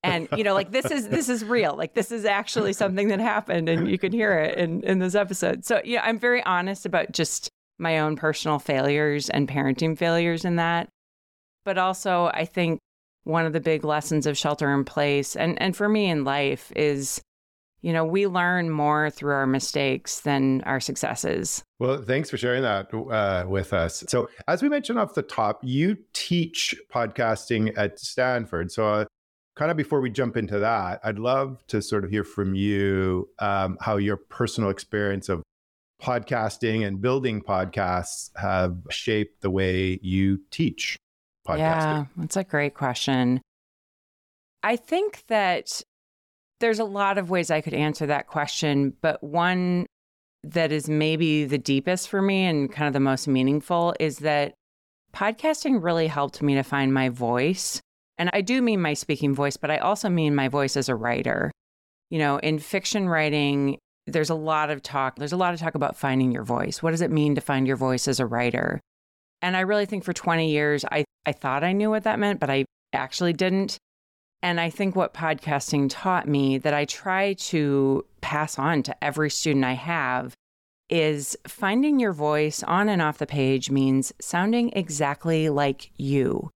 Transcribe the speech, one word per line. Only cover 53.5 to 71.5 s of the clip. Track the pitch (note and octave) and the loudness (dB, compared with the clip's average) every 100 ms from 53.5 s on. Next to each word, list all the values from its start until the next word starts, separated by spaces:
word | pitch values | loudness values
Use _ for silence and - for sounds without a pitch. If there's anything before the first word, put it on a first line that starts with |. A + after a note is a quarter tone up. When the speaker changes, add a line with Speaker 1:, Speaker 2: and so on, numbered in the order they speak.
| D3 - E3+ E3+ - | 2 0 0 2 0
Speaker 1:
is | D#3 C3+ | -2 -2
that | D3+ D3 C#3+ - _ _ _ _ _ | 0 0 0 -6 _ _ _ _ _
podcasting | - G3+ A3+ D#4 D4+ D4+ B3 | -4 -4 0 -2 0 2 2
really | F3 E3 D#3+ | 2 2 2
helped | D3 C#3+ - | 0 -4 0
me | D3 | 2
to | C#3 | 2
find | C3 C#3+ C3+ | 2 0 2
my | C3+ C3 | 2 0
voice. | A#2+ A#2+ A#2+ C#3+ F#3 - - _ _ _ - | 0 0 2 2 0 -4 -6 _ _ _ -4
And | F3 | -2
I | - | 0
do | G3 C4 | 0 2
mean | B3 G3+ | 2 2
my | D#3+ | 0
speaking | D3 - D3 D3 | -2 -2 0 2
voice, | C#3 C#3+ - | 2 0 -2
but | C#3+ | -2
I | D3+ | 0
also | E3 G#3 G#3 | 0 0 0
mean | F3 D3+ | 2 2
my | C#3+ C3 | 2 2
voice | C#3+ C3+ C#3+ | 0 0 0
as | C3+ | 0
a | |
writer. | A#2+ A#2 A#2+ - - - - _ _ _ _ _ | 0 0 0 0 0 -2 -6 _ _ _ _ _
You | E3 | 0
know, | C#3+ C#3 | 0 0
in | D#3 D#3 | 0 -2
fiction | D3+ G3 - G#3+ F#3 | -2 -4 -2 -2 0
writing, | D#3+ D3+ D3+ C#3+ C#3+ C#3 C#3 _ _ - | 0 2 2 2 2 0 -2 _ _ -4
there's | D#3 D#3 | -2 0
a | |
lot | D#3+ D#3 D#3 D3+ | -2 0 0 0
of | D3 | -2
talk, | - C#3+ C3 - | -4 -2 -2 -2
there's | C#3+ | -4
a | F3+ | 0
lot | F3+ | 0
of | E3+ | 0
talk | E3 | -4
about | D#3+ C#3+ - | -2 -2 -2
finding | C#3 C3 C3 | 0 2 2
your | A#2 | 0
voice. | A2 A#2+ F#2+ - | -2 -2 -2 -2
What | E3 | -2
does | E3 | 0
it | E3+ | 2
mean | D#3 D3+ | 2 2
to | C#3+ | 2
find | - C#3 C3 | 0 0 0
your | C3 | 0
voice | C3 B2+ - | 0 0 0
as | C3 | 0
a | A#2+ | 0
writer? | A#2 A#2+ - G1+ - _ _ _ _ _ _ | 0 0 0 -2 -4 _ _ _ _ _ _
And | F3+ F#3 | -2 0
I | |
really | F#3 G#3 G3+ | 2 0 0
think | G#3 | -4
for | F3+ | -4
twenty | E3+ - E3 D#3+ | -4 0 2 2
years, | D3 D3 D3 | 2 2 0
I, | - D3+ D3 _ - | 0 -2 -4 _ -6
I | |
thought | C#3+ C#3 | -4 -2